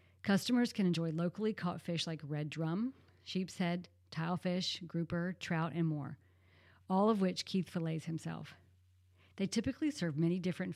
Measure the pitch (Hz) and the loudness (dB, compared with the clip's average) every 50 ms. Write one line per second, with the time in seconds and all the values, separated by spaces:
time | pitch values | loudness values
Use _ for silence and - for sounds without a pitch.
0 | _ _ _ _ - 208 196 190 - - 247 240 240 233 - - 196 180 170 160 | _ _ _ _ 0 2 2 2 4 4 4 4 4 2 2 2 4 4 4 4
1 | 165 165 156 160 170 175 - - 214 220 214 - 165 175 170 165 - - 170 156 | 2 0 0 0 0 0 0 0 -2 -2 0 0 -2 -2 -2 -4 -4 -4 -2 -2
2 | - 170 160 151 151 139 151 147 151 151 - 151 165 160 165 196 233 262 - - | -2 -4 -4 -6 -6 -4 -2 -2 -2 -2 -2 -2 0 0 0 0 0 -2 -4 -8
3 | - - - _ _ - - 185 190 - - - 185 170 175 180 175 - _ _ | -16 -20 -20 _ _ -6 -2 -2 -2 -2 -2 -2 0 0 0 -2 -4 -8 _ _
4 | _ _ - 160 165 170 180 170 - 185 180 185 175 - - - 175 160 - 170 | _ _ -6 -4 -2 -2 -2 0 0 0 0 0 0 -2 -4 -6 -8 -4 -2 -2
5 | 170 - 175 170 170 185 180 - - - 175 160 165 165 - 170 165 160 156 147 | -2 0 0 -2 -2 -2 -4 -6 -4 -2 0 0 0 0 0 2 2 2 2 0
6 | 139 - 156 - _ _ _ _ _ _ _ - - - - - _ - 190 190 | -4 -6 -10 -12 _ _ _ _ _ _ _ -20 -20 -20 -20 -16 _ 0 4 4
7 | 202 214 226 202 190 185 180 - - - - 190 160 - - 175 165 160 160 156 | 6 6 6 6 4 2 2 0 -4 -2 0 0 0 0 -2 -4 -2 -2 -2 -2
8 | - 170 160 160 - 165 165 - - - - - - _ _ _ _ _ _ _ | -4 -4 -6 -4 -4 -6 -6 -8 -10 -12 -16 -20 -20 _ _ _ _ _ _ _
9 | _ _ _ _ _ _ _ - 196 - - 226 - 277 254 - 311 302 285 - | _ _ _ _ _ _ _ -4 -4 0 0 0 0 0 -2 0 0 -2 0 0
10 | 180 170 143 147 165 170 175 190 165 185 165 - 185 185 165 | -2 -2 2 2 2 4 2 2 0 0 -2 -2 -4 -6 -6